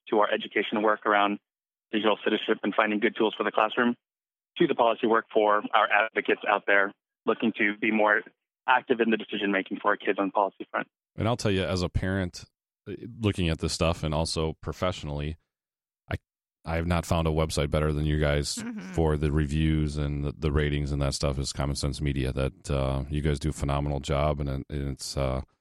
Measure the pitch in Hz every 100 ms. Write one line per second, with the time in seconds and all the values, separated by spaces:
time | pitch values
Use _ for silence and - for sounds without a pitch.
0 | - 110 104 110 107 - 101 113 107 107
1 | - 104 101 104 - _ _ _ _ 110
2 | 107 101 - 107 - 110 104 98 107 104
3 | 110 104 110 - 107 - 110 - 120 120
4 | _ _ _ _ _ - 165 135 117 110
5 | 117 113 - 113 104 104 101 113 107 107
6 | 110 - 98 104 - 101 - 101 98 -
7 | _ _ - 113 117 - 107 104 117 107
8 | 107 104 - _ _ _ - 127 - 120
9 | 113 110 107 107 101 98 92 101 - 101
10 | - 98 98 107 98 - - 107 - _
11 | _ - 101 120 113 95 87 92 87 -
12 | 95 95 90 - - _ _ _ - 98
13 | - 117 107 98 85 80 82 - 82 82
14 | 80 76 80 - 80 73 - 73 92 90
15 | 76 73 73 78 _ _ _ _ _ _
16 | _ - - _ _ _ - 82 82 87
17 | 82 85 80 78 80 - 73 76 78 73
18 | 76 76 76 73 71 - 233 220 185 175
19 | 80 76 76 73 73 76 78 78 76 73
20 | 73 71 71 - 78 71 73 73 73 71
21 | 69 69 73 67 67 - 69 69 73 67
22 | 76 67 64 65 67 - - 71 67 67
23 | 67 76 76 71 76 71 71 69 73 69
24 | 67 71 76 73 71 67 - 73 69 65
25 | - - 67 65 69 _